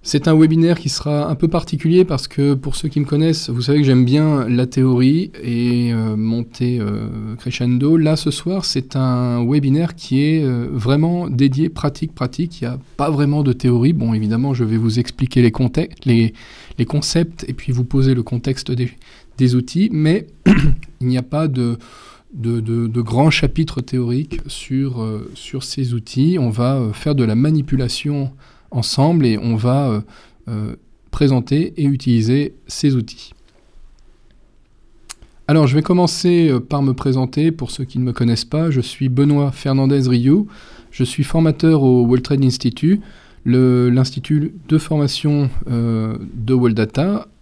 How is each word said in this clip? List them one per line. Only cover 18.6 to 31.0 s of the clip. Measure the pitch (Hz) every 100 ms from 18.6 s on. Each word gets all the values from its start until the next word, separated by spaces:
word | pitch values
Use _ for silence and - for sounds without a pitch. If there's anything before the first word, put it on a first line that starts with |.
| -
des, | 120 123 - - - - -
des | 127
outils, | 123 127 170 208
mais | 151 156 185 - - 175
<clears throat> | 208 - - - -
il | 123
n'y | 127
a |
pas | 127 147 160
de, | 131 120 117 - - - - _
de, | 208 117 117
de, | 110 117 117
de | 120
grands | 110 117 156
chapitres | - 151 - 156 -
théoriques | 123 131 117 123 151 113 135
sur, | - - 135 135 123
euh, | 110 107 - -
sur | - 135
ces | - - 127
outils. | 120 - 127 151 180
On | 120
va, | 107 123 135
euh, | 113
faire | 104 151
de | 143
la | 113 110
manipulation | 147 156 139 131 123 - 147 143 135 - - _ _
ensemble | 120 - - 143 170 127
et | 107
on | 117 113
va, | 123 135 139
euh, | 107 104 - - _ -
euh, | 107 107 120 _ _